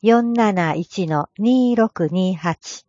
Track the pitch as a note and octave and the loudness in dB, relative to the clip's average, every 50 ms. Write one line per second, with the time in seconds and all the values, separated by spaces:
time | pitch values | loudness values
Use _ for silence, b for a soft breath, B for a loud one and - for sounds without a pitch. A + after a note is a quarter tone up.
0 | - G#3+ A3+ A#3+ A#3 A#3 A#3 A#3 A3+ G#3+ G3+ F#3 E3+ D#3+ D3 - F3 _ - - | 4 4 4 4 2 0 0 2 2 2 2 0 0 0 -2 -4 -6 _ -6 -6
1 | F#3 D#3+ D#3 D3 D3 - _ - G#3 A#3 B3+ C4 B3+ B3 A#3+ A#3 A3 A3+ _ - | -4 -2 -2 -2 -4 -6 _ -4 0 2 2 4 2 2 2 2 0 0 _ -2
2 | F3 D3+ D#3+ F#3 F#3 F#3 F#3+ D#3+ - F3 E3 - _ - - - _ | -4 -2 0 0 -2 -2 -2 -2 -4 -4 -6 -6 _ -20 -20 -20 _